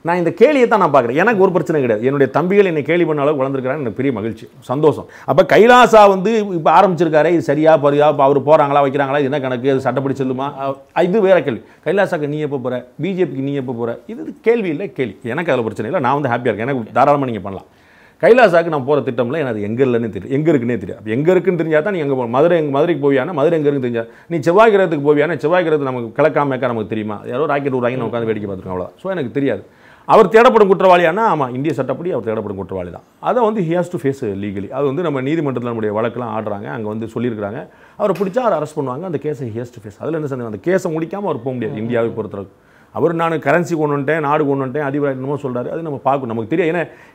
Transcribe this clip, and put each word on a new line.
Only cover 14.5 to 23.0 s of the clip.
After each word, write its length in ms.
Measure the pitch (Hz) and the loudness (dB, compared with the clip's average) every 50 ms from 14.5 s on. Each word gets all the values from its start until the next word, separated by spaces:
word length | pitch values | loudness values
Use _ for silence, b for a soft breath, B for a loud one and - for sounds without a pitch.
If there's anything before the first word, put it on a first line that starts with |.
| 233 240 202 180 | 0 0 0 -2
இல்ல, 180 | 151 151 202 | -4 -6 -6
கேலி. 320 | - - - 131 107 95 - - | -8 -6 -6 -6 -6 -6 -10 -10
எனக்கு 300 | 117 117 160 175 165 139 | -8 -6 -4 -2 0 0
அதுல 100 | 127 117 | 0 -2
பிரச்சனை 280 | 110 104 - 110 110 | -4 -6 -6 -6 -4
இல்ல, 180 | - 185 135 120 | -4 -2 0 0
நான் 120 | 135 147 | 0 0
வந்து 80 | 151 127 | 0 -2
ஹாப்பியா 260 | 117 127 123 123 104 | -2 -2 -2 -2 -2
இருக்கேன். 140 | 98 110 131 | -2 -4 -4
எனக்கு 240 | 143 127 110 110 - | -4 -6 -6 -4 2
தாராளமா 320 | 120 135 147 143 143 139 | 2 4 4 4 2 0
நீங்க 160 | 127 113 104 | -2 -4 -6
பண்ணலாம். 280 | 90 98 98 87 - _ b b b b b b b b b b | -8 -10 -10 -12 -14 _ b b b b b b b b b b
கைலாசாக்கு 480 | - 180 226 254 240 196 165 170 170 170 | 4 4 6 6 6 4 4 2 2 2
நான் 160 | 156 147 123 | -2 -4 -2
போற 160 | 127 151 139 | 0 0 0
திட்டம்ல, 320 | 120 135 120 123 123 117 139 | 0 -2 -2 -2 -2 -2 -2
எனக்கு 140 | 165 143 | -4 -4
அது 160 | 131 113 107 101 | -4 -4 -4 -4
எங்க 220 | 101 113 120 135 | -4 0 0 2
இல்லைன்னு 260 | 127 120 117 120 113 | 2 2 0 -2 -4
தெரியும், 280 | 98 98 87 117 135 139 | -6 -10 -8 -4 -4 0
எங்க 140 | 156 160 160 | 2 2 2
இருக்குன்னே 260 | 139 117 117 123 107 | 2 2 0 -4 -4
தெரியும். 200 | 95 90 95 - | -6 -8 -12 -10
அப்ப 120 | 101 107 | -6 -4
எங்க 200 | 110 127 151 165 | -4 0 2 2
இருக்குன்னு 280 | 185 180 156 185 180 160 | 2 2 2 0 0 0
தெரிஞ்சா 220 | 165 160 156 151 | -2 0 2 0
தான் 120 | 156 208 202 | 0 0 -2
நீ 60 | 175 | -2
அங்க 140 | 151 143 139 | -2 -2 -2
போகணும். 180 | 127 123 113 | -2 -2 -2
மதுரை, 280 | 117 131 151 175 180 170 | 2 2 4 4 4 2
எங்க 120 | 151 147 | 0 0
மதுரைக்கு 420 | 135 139 156 175 170 143 | 0 0 2 0 0 0